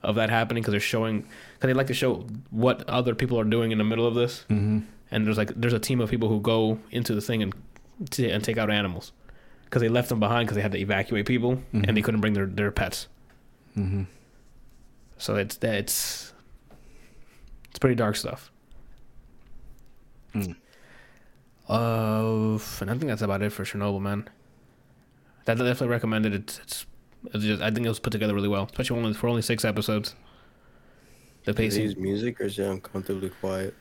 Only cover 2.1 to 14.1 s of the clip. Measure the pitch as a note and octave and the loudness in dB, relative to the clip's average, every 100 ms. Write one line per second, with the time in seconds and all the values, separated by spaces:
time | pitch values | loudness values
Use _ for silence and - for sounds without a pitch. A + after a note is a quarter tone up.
2.1 | - - A2 - G#2+ B2 - - B2 B2 | 0 -4 -12 -8 2 2 2 0 0 2
3.1 | A#2 B2+ A#2+ G#2+ A#2 A2+ A2 G#2+ A2+ A#2 | 2 2 2 4 4 2 2 2 4 2
4.1 | A#2 A#2+ - - G#2+ G#2 G#2+ G#2+ - - | 4 0 -2 0 2 4 2 -2 -14 -12
5.1 | A2 G#2+ G#2+ G#2+ - A#2+ A#2 - B2+ A2 | -4 0 0 0 0 0 0 0 0 0
6.1 | B2 A2 A2 G#2+ A2+ A2 A2 - A#2+ A#2+ | 0 2 2 2 4 4 0 -4 -6 -2
7.1 | A2 - A2+ G2+ - - - - - F3 | -2 0 -2 -2 -4 -14 -20 -20 -12 -8
8.1 | - A#2+ F#2+ G#2+ A2+ G#2+ G#2 G2+ F2 - | -2 0 0 0 0 2 2 0 -4 -10
9.1 | - - - - - - B2+ A2+ A#2+ A#2 | -20 -20 -20 -20 -20 -2 2 4 4 2
10.1 | A#2+ G#2 A#2 A2+ G#2 G2+ G2 G2 G2 G2 | 2 4 4 2 0 0 0 0 0 2
11.1 | A2 G2+ B2 A#2+ B2+ - A2 G#2 G#2+ G#2 | 0 2 2 2 0 -2 0 2 4 2
12.1 | A2 G#2+ G2+ G2 F#2 G#2 - F2+ - - | 2 2 2 0 0 -2 0 -2 -4 -12
13.1 | - - - - _ - - F#2+ G2 F#2+ | -18 -20 -20 -20 _ -8 -4 -2 -2 -4